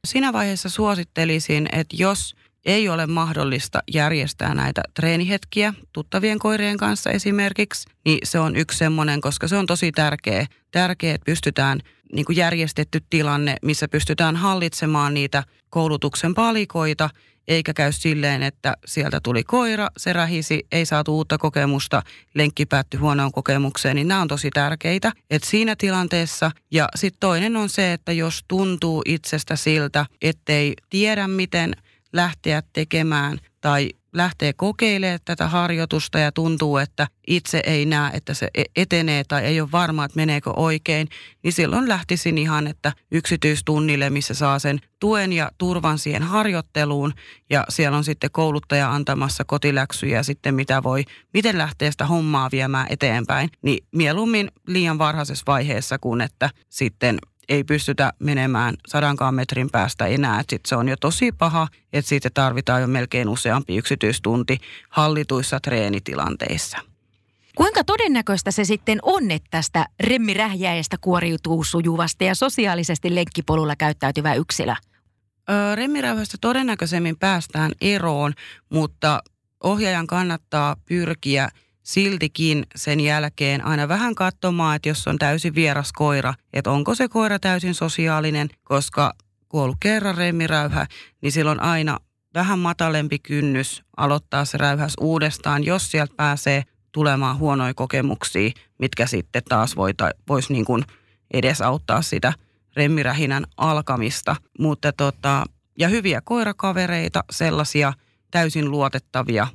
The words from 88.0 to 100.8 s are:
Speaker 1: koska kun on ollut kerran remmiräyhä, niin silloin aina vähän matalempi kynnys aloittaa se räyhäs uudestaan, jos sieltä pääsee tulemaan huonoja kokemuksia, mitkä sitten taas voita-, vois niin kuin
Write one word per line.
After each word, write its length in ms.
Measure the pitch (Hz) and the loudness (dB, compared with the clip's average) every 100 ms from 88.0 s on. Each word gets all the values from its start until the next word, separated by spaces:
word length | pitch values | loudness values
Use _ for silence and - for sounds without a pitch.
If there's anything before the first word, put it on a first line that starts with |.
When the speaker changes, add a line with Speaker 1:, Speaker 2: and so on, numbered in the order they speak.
| 160 156 156 151 147 - | 0 2 0 0 -2 -6
Speaker 1:
koska 500 | _ 139 135 - 143 - _ _ _ | _ 0 0 0 0 -2 _ _ _
kun 100 | 156 | -2
on 40 | |
ollut 140 | 131 127 | -2 0
kerran 380 | 202 220 202 175 | 0 2 0 0
remmiräyhä, 680 | 175 170 160 156 147 151 143 - - _ | 0 0 0 0 0 -2 -4 -8 -20 _
niin 100 | 143 | -2
silloin 300 | 143 151 151 | 2 2 2
aina 380 | 165 165 156 127 _ _ _ | 0 0 0 -4 _ _ _
vähän 260 | 165 185 190 | -2 0 0
matalempi 600 | 175 170 165 156 147 143 | 0 0 0 0 -2 -4
kynnys 640 | - 147 147 131 139 - _ - | -4 -2 0 0 -2 -8 _ -2
aloittaa 480 | 143 147 - 143 143 | 0 0 0 -4 -2
se 120 | 151 | 0
räyhäs 360 | 143 143 147 139 | 0 0 -2 -2
uudestaan, 640 | 160 160 151 - - 143 | 0 2 0 -2 -2 0
jos 280 | 151 185 - | 0 0 0
sieltä 220 | 156 147 - | -2 -2 -2
pääsee 460 | 147 143 143 139 131 _ _ | -2 0 0 0 -2 _ _
tulemaan 460 | - 147 135 131 143 | 0 2 2 0 0
huonoja 360 | 156 139 127 | 0 0 -2
kokemuksia, 800 | 127 131 135 139 - - 92 107 - _ _ | -4 -2 0 0 -2 -4 0 0 -2 _ _
mitkä 280 | 131 - 120 | -4 -2 -2
sitten 340 | 104 82 120 - | -2 -4 -6 0
taas 260 | 117 113 - | 0 0 0
voita-, 360 | 95 98 90 - - | -2 0 -2 -2 -2
vois 200 | 139 - | -2 0
niin 160 | 131 110 | -2 0
kuin 180 | 120 | -2